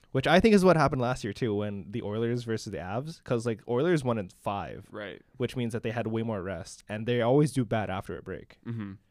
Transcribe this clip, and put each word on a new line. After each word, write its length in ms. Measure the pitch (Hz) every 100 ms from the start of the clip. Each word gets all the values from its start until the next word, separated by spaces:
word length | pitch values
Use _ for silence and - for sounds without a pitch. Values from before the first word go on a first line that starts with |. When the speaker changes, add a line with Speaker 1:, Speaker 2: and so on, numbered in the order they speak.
| _
Speaker 1:
Which 140 | 131 139
I 140 | 175
think 140 | 226 202
is 80 |
what 120 | 185 160
happened 260 | 147 135
last 200 | 120 127
year, 100 | 110
too, 220 | - 117
when 320 | 104 104 101 98
the 120 | 110
Oilers 400 | 101 107 117 123
versus 300 | 117 110 107
the 60 | 87
Avs, 440 | 90 113 151 -
'cause, 220 | - 120 120
like, 140 | 107 -
Oilers 340 | 120 170 165
won 160 | 123 113
in 100 | 90
five. 560 | - 107 101 73 50 -
Speaker 2:
Right. 300 | 107 101 65 _ -
Speaker 1:
Which 180 | 123 127
means 160 | 117
that 80 | 110
they 60 | 113
had 140 | 117 113
way 140 | 113
more 180 | 113 104
rest, 400 | 90 85 - - -
and 180 | 107 113
they 140 | 120
always 300 | 117 143 151
do 120 | 135
bad 260 | 110 113 95
after 280 | 92 - 82
a 40 |
break. 340 | - 85 - - 117
Speaker 2:
Mm-hmm. 260 | 113 101 98 _